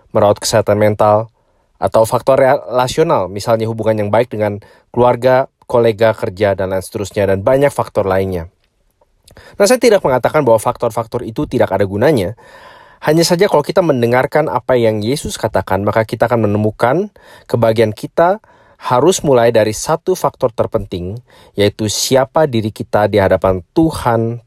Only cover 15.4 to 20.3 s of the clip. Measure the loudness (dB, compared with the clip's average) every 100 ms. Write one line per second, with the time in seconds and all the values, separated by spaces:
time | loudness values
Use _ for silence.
15.4 | -4 -4 -4 -4 0 -2 -2 -2 0 0
16.4 | 0 0 -2 0 0 0 -4 _ -20 -20
17.4 | -6 0 0 2 0 -2 -6 0 2 0
18.4 | _ _ _ _ -2 2 2 2 2 4
19.4 | 4 2 0 -2 -4 -4 -2 -2 -4